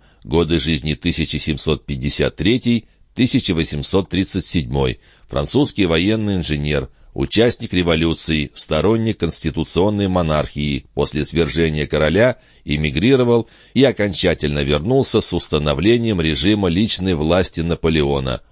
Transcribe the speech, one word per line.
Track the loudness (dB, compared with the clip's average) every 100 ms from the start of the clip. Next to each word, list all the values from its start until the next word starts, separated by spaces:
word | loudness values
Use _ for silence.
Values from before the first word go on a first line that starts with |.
| _ _ -2
годы | 0 2 0
жизни | 0 -2 -2
тысяча | -4 -2 -2 -2 -2
семьсот | -2 -2 -2 -4 -4
пятьдесят | -6 -4 -2 -2 0
третий, | 0 0 2 -2 -2 _ _ -2
тысяча | 0 2 0 0
восемьсот | 0 -2 -2 -2 0
тридцать | -2 -2 -4 -2
седьмой, | -2 -2 0 -2 -4 _ _ -8
французский | -4 0 0 0 0 2
военный | 2 2 0 0 -2
инженер – | -2 -2 -2 -2 -4 -10 -14
участник | -6 0 2 2 0 -2
революции, | -2 0 2 0 -2 -2 -2 -2 -4
сторонник | -2 0 0 0 -2 -2
конституционной | -4 -4 -4 -4 -2 0 2 2 0
монархии, | 0 0 0 -2 -4 -4 -4 -6
после | -4 -2 -2
свержения | -2 0 0 0 0 0 -2
короля | 0 2 2 2 0 _ _ -6
эмигрировал | -2 -2 0 2 4 4 2 0 -10 -4
и | 2 2
окончательно | 2 -2 0 0 0 -2 -2
вернулся | 0 0 0 0 2 0
с | 0
установлением | -2 -2 -2 0 0 2 2 2 0
режима | 0 0 2 2 2
личной | 2 0 0 0
власти | 0 2 2 0 -2
Наполеона, | -4 -2 0 0 0 -2 -4 -6 -10